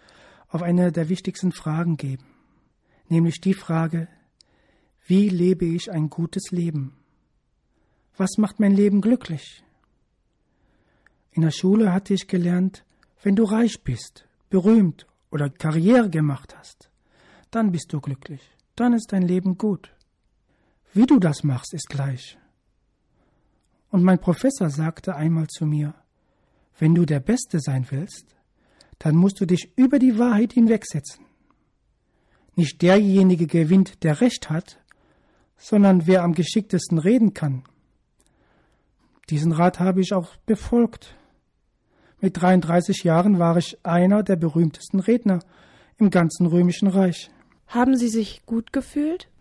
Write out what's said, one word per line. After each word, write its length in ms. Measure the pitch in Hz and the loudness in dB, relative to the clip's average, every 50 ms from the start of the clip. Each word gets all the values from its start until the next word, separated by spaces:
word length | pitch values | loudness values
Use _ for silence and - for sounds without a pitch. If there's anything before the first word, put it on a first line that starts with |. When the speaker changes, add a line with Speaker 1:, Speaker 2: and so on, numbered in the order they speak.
| _ _ _ _ _ _ _ _ _ | _ _ _ _ _ _ _ _ _
Speaker 1:
auf 160 | _ - 165 175 | _ -8 -6 -2
eine 280 | 175 175 180 180 175 | 0 0 2 0 0
der 160 | 156 170 160 156 | 0 -2 -4 -4
wichtigsten 420 | 190 - - 185 - - 185 180 | -4 -6 -6 -10 -8 -4 -4 -4
Fragen 460 | - - - 156 156 160 170 170 156 | -4 -4 -6 -6 -4 -4 -2 -4 -4
geben. 280 | 135 147 135 131 - _ _ _ _ _ _ _ _ _ _ _ _ _ _ _ _ _ - | -4 -6 -10 -10 -12 _ _ _ _ _ _ _ _ _ _ _ _ _ _ _ _ _ -2
Nämlich 320 | 165 165 170 165 160 - | 0 0 0 0 -2 -2
die 120 | - 190 190 | -2 -2 -2
Frage, 540 | - - - 165 165 165 160 170 165 165 - _ _ _ _ _ _ _ _ _ _ _ _ _ _ _ _ _ _ _ | -4 -4 -6 -4 -4 -4 -4 -6 -8 -8 -10 _ _ _ _ _ _ _ _ _ _ _ _ _ _ _ _ _ _ _
wie 240 | - 180 196 208 202 | 0 2 2 2 2
lebe 360 | 185 170 175 185 185 160 175 | 0 0 2 0 0 0 -2
ich 260 | 165 165 175 - 220 | -4 -4 -4 -6 -6
ein 180 | 180 156 156 143 | -4 -4 -4 -4
gutes 400 | - 165 165 - - 190 - - | -4 -6 -6 -6 -6 -10 -10 -8
Leben? 460 | 185 175 170 165 151 143 135 131 - _ _ _ _ _ _ _ _ _ _ _ _ _ _ _ _ _ _ _ _ _ _ _ _ - | -6 -4 -4 -4 -4 -6 -8 -8 -12 _ _ _ _ _ _ _ _ _ _ _ _ _ _ _ _ _ _ _ _ _ _ _ _ -6
Was 200 | 190 - - 214 | -4 -4 -2 -2
macht 200 | 214 196 - - | -2 -2 -2 0
mein 120 | 208 196 | 2 2
Leben 300 | 196 196 208 202 202 196 | 4 4 4 2 2 2
glücklich? 640 | 185 226 254 - - - 156 143 - - - _ _ _ _ _ _ _ _ _ _ _ _ _ _ _ _ _ _ _ _ _ _ _ _ _ _ _ _ _ _ _ _ _ _ _ | 2 0 0 -2 -4 -8 -12 -12 -12 -16 -20 _ _ _ _ _ _ _ _ _ _ _ _ _ _ _ _ _ _ _ _ _ _ _ _ _ _ _ _ _ _ _ _ _ _ _
In 140 | - 170 160 | -4 -2 0
der 80 | 156 | 0
Schule 420 | - - 185 185 208 226 220 190 175 | -2 0 0 2 2 2 2 2 0
hatte 220 | 196 - - 196 | -2 -2 -4 -4
ich 120 | 185 - | -4 -4
gelernt, 560 | - 190 185 170 175 180 180 190 190 - - _ _ _ _ _ _ _ _ | -4 -4 -2 -2 0 0 0 -2 -4 -4 -8 _ _ _ _ _ _ _ _
wenn 140 | - 202 196 | -2 0 2
du 80 | 226 226 | 2 0
reich 400 | 190 214 226 240 208 - - - | 0 0 0 0 0 -2 -6 -10
bist, 440 | - 120 - - - _ _ _ _ _ _ _ - | -8 -8 -10 -10 -18 _ _ _ _ _ _ _ -2
berühmt 560 | 190 185 175 214 226 220 190 160 - _ - _ _ _ _ - | -2 0 4 4 4 4 4 2 -2 _ -16 _ _ _ _ -10
oder 220 | - 147 143 139 | -6 -4 -4 -6
Karriere 580 | - - - 156 151 165 165 214 254 240 220 185 | -6 -6 -4 -2 -2 0 2 4 4 4 2 2
gemacht 480 | 160 156 151 147 135 - - - - | -2 -2 -2 -2 -4 -6 -12 -20 -20
hast, 320 | - - - _ _ _ _ _ _ _ _ _ _ _ _ _ _ _ _ | -20 -20 -20 _ _ _ _ _ _ _ _ _ _ _ _ _ _ _ _
dann 200 | - 226 220 196 | -4 -2 -2 -2
bist 220 | 170 156 - - 160 | -2 -4 -6 -8 -10
du 80 | 143 | -8
glücklich, 400 | - 147 135 - - - 147 135 _ _ _ _ _ _ - | -8 -8 -10 -12 -12 -18 -18 -18 _ _ _ _ _ _ -6
dann 180 | - 240 247 233 | -2 0 0 0
ist 180 | 220 226 - | 0 -2 -4
dein 100 | 208 190 | -4 -2
Leben 380 | 180 175 180 185 185 185 175 - | 0 0 -2 -2 -2 -4 -4 -2
gut. 340 | 220 214 185 - _ - _ _ _ _ _ _ _ _ _ _ _ _ _ _ _ _ _ _ _ _ - | -2 -4 -4 -6 _ -20 _ _ _ _ _ _ _ _ _ _ _ _ _ _ _ _ _ _ _ _ 0
Wie 120 | 202 254 | 2 4
du 140 | - 294 220 | 6 6 4
das 240 | 175 160 143 - - | 4 2 0 -2 -2
machst, 320 | 143 127 123 - - - | -4 -4 -4 -6 -12 -14
ist 140 | 151 - - | -14 -14 -10
gleich. 500 | - 135 135 139 131 - - - - _ _ _ _ _ _ _ _ _ _ _ _ _ _ _ _ _ _ _ _ _ _ _ _ _ _ _ _ _ _ - | -8 -6 -6 -6 -8 -10 -12 -18 -20 _ _ _ _ _ _ _ _ _ _ _ _ _ _ _ _ _ _ _ _ _ _ _ _ _ _ _ _ _ _ -2
Und 100 | 208 180 | 0 2
mein 160 | 180 190 185 | 4 4 2
Professor 540 | - - 180 165 - - 269 - - 185 151 | 2 0 -2 -2 0 -2 -4 -2 -2 -4 -4
sagte 440 | 139 151 156 160 - - - 190 175 | -4 -4 -6 -6 -6 -8 -10 -10 -6
einmal 300 | 147 156 165 165 160 156 | -4 -2 -2 -2 -2 -4
zu 220 | 160 - - 156 | -6 -8 -6 -4
mir, 260 | 151 151 151 147 151 - _ _ _ _ _ _ _ _ _ _ _ _ _ _ _ _ - | -4 -2 -2 -4 -6 -8 _ _ _ _ _ _ _ _ _ _ _ _ _ _ _ _ -2
wenn 160 | 156 156 165 | 0 2 2
du 100 | 175 170 | 2 2
der 140 | 143 151 139 | 0 -2 -4
Beste 400 | - - 240 - - - - 156 | -2 -2 -4 -4 -4 -6 -6 -6
sein 260 | - 147 131 131 123 - | -4 -4 -4 -4 -6 -6
willst, 440 | 135 139 185 - - - - _ _ _ _ _ _ _ _ _ _ _ _ _ - | -8 -10 -10 -10 -16 -20 -20 _ _ _ _ _ _ _ _ _ _ _ _ _ -14
dann 180 | - - 156 151 | -6 -2 0 2
musst 240 | 170 185 202 196 - | 4 2 2 0 -2
du 60 | 196 | -2
dich 320 | 160 180 - - - - | -2 -2 -2 -4 -4 0
über 220 | 254 262 254 285 285 | 2 2 4 4 4
die 180 | 262 254 214 | 2 2 2
Wahrheit 360 | 220 240 247 220 202 240 - - | 2 2 2 2 2 0 0 2
hinwegsetzen. 720 | 247 233 220 226 208 - - - 147 - - - _ - _ _ _ _ _ _ _ _ _ _ _ _ _ _ _ _ _ _ _ _ _ _ _ _ _ - | 2 4 4 2 0 -2 -6 -10 -10 -10 -10 -20 _ -20 _ _ _ _ _ _ _ _ _ _ _ _ _ _ _ _ _ _ _ _ _ _ _ _ _ -2
Nicht 260 | 175 160 135 - - | -2 -2 -2 -2 0
derjenige 640 | 170 180 190 214 208 196 190 196 190 185 180 160 170 | 2 4 4 4 4 4 4 4 6 4 4 2 0
gewinnt, 580 | 151 - 165 160 151 190 190 180 - - - - | 0 0 0 2 4 4 4 2 2 -2 -4 -2
der 180 | 160 147 - | -2 0 2
Recht 280 | 247 247 - - - - | 0 0 0 -2 -8 -6
hat, 300 | 156 170 - - - _ _ _ _ _ _ _ _ _ _ _ _ _ _ _ _ | -6 -8 -8 -10 -20 _ _ _ _ _ _ _ _ _ _ _ _ _ _ _ _
sondern 520 | _ - - 214 202 202 196 185 175 160 | _ -6 0 2 4 6 6 4 4 4
wer 160 | 180 185 185 175 | 4 2 2 2
am 100 | 175 160 | 0 0
geschicktesten 640 | 180 160 - - 214 196 - 190 170 - - 170 | -2 -2 -2 -2 -4 -4 -2 -4 -4 -2 -2 -2
reden 380 | 160 147 196 247 254 233 190 - | 0 2 2 2 4 2 0 0
kann. 280 | - 156 143 131 127 - _ _ _ _ _ _ _ _ _ _ _ _ _ _ _ _ _ _ _ _ _ _ _ _ _ _ _ _ _ _ _ _ - | -2 -6 -6 -6 -6 -10 _ _ _ _ _ _ _ _ _ _ _ _ _ _ _ _ _ _ _ _ _ _ _ _ _ _ _ _ _ _ _ _ -6
Diesen 220 | 156 147 156 170 | -4 -2 0 0
Rat 280 | 160 160 175 185 - - | 0 2 0 0 0 0
habe 200 | 180 190 180 190 | -2 0 0 0
ich 140 | 180 - 202 | -2 -2 -2
auch 240 | 185 165 - - _ - | -4 -6 -8 -14 _ -4
befolgt. 720 | - 214 - - - 233 240 233 233 - - - - - _ _ _ _ _ _ _ _ _ _ _ _ _ _ _ _ _ _ _ _ - | -4 -4 -4 -4 -2 0 0 0 0 -2 -10 -20 -20 -20 _ _ _ _ _ _ _ _ _ _ _ _ _ _ _ _ _ _ _ _ -6
Mit 200 | 196 185 - - | -6 -4 -4 0
dreiunddreißig 600 | 180 185 185 180 165 160 170 180 170 - 190 - - | 2 2 2 2 2 0 -2 -2 0 -2 -4 -2 0
Jahren 360 | 170 160 175 180 214 196 170 | 0 2 2 2 2 2 2
war 180 | 170 170 165 | 2 2 0
ich 200 | 175 - - - - - | 0 -2 -4 -10 -10 -6
einer 400 | 170 170 175 180 190 208 214 185 | -2 0 2 2 4 2 2 0
der 140 | - 190 | 0 -2
berühmtesten 600 | 160 170 160 147 165 170 151 - - - - - 190 | -2 -2 -2 0 0 0 0 -2 -8 -10 -4 -4 -2
Redner 400 | - 226 240 240 - 202 185 165 - _ _ _ _ _ _ _ _ _ _ | 0 0 0 0 2 0 -2 -2 -4 _ _ _ _ _ _ _ _ _ _
im 120 | - 214 185 | 0 0 2
ganzen 380 | 185 180 170 156 - - 175 | 4 2 2 2 0 0 0
Römischen 400 | 165 170 175 175 175 165 - 202 | 2 2 2 2 2 2 0 0
Reich. 420 | 196 180 196 190 180 160 - - - _ _ _ _ _ _ _ | 0 2 2 0 0 -2 -6 -12 -20 _ _ _ _ _ _ _
Speaker 2:
Haben 300 | - - 240 254 269 262 | -6 -2 0 2 2 2
Sie 100 | 240 240 | 0 0
sich 380 | 226 220 226 208 - - - _ | -2 -2 -4 -6 -6 -10 -18 _
gut 260 | - 226 226 226 - | -8 -8 -8 -6 -6
gefühlt? 580 | - 269 - - - 294 294 311 349 - - _ _ _ | -8 -8 -8 -6 -6 -6 -4 -4 -6 -8 -12 _ _ _